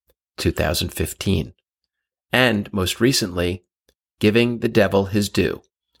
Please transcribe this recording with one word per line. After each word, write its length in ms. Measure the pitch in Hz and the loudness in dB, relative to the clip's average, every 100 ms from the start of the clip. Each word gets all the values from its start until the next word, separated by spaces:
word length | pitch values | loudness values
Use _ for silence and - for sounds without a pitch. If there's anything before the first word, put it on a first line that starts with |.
| _ _ _ - | _ _ _ -4
two 140 | - | -2
thousand 380 | - 80 80 85 | 0 -2 -2 -4
fifteen, 680 | - 82 - - 92 - - _ _ _ _ _ _ _ | -4 -6 -4 -2 -2 -2 -12 _ _ _ _ _ _ _
and 380 | 120 127 107 101 | 2 2 0 -2
most 280 | 101 90 - | -2 -2 2
recently, 640 | 120 135 104 87 87 95 - _ _ _ _ _ | 2 2 -2 -2 -2 -4 -10 _ _ _ _ _
Giving 380 | 107 110 120 120 | 2 4 2 0
the 100 | 117 | 0
Devil 380 | 110 95 98 95 | 2 2 2 2
His 220 | 104 101 | 0 0
Due, 340 | - 82 50 - _ _ _ | 0 -2 -2 -12 _ _ _